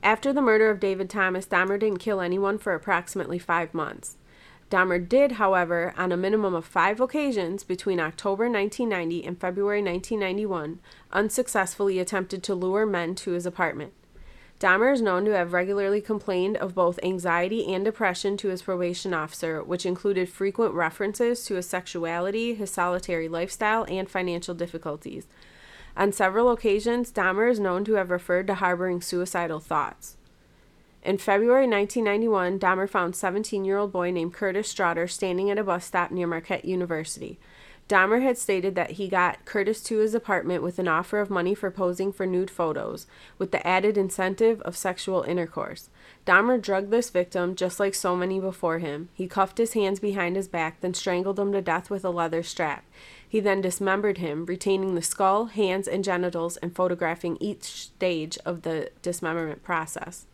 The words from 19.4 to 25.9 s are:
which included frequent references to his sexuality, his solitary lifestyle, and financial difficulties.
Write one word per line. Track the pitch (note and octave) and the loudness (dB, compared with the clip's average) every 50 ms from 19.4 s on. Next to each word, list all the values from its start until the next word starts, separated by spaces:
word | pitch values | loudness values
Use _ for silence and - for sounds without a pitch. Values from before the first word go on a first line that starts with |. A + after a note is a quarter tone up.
| - E3 D#3+ D#3 | -4 -4 -4 -4
which | - - F3 F3 - | -4 -4 -4 -4 -2
included | F#3 F3+ F3 - G3+ G3+ F#3 F3+ F3+ | -4 -4 -2 0 0 0 0 -2 -2
frequent | - - G3 G3 G3 - A#3 G#3 - | -4 -4 -4 -2 0 0 0 0 2
references | E3 E3+ D#3+ D#3+ - G#3 G3+ G#3 - A#3+ A#3 A#3+ A#3 - | 0 -2 -2 -2 -2 -4 -4 -2 0 0 0 0 -2 -4
to | - G3+ | -4 -4
his | F3+ F3+ | -4 -4
sexuality, | - - F#3 F3+ - - F3+ E3 E3 E3+ E3+ F3 F#3+ G3 A3+ A3+ A#3 | -4 -6 -6 -6 -6 -8 -6 -4 -2 -2 -2 -2 -2 -2 -2 -2 -2
his | A#3 G#3 G#3 F#3+ | -4 -4 -6 -6
solitary | - - F3 F3+ F3+ F#3 - - F3+ E3 D#3+ | -2 -2 0 0 0 -2 -2 -4 -4 -4 -4
lifestyle, | D#3+ E3 E3 F3 F#3+ - - - G#3+ A3 A3+ A3 - | -4 -4 -4 -4 -4 -4 -2 0 0 2 0 0 -2
and | F3 F#3+ F#3+ F#3+ | -4 -6 -6 -4
financial | - F#3+ F3+ F3+ E3+ E3+ F3 - F3 | -4 -4 -2 -2 -4 -4 -6 -8 -6
difficulties. | E3 E3+ E3+ E3+ E3 - D#3+ D3 D3+ - - - - E3+ _ _ - - - - - - - - - - - | -6 -6 -6 -8 -10 -8 -8 -10 -8 -10 -12 -12 -12 -14 _ _ -20 -20 -20 -20 -20 -20 -20 -20 -20 -20 -14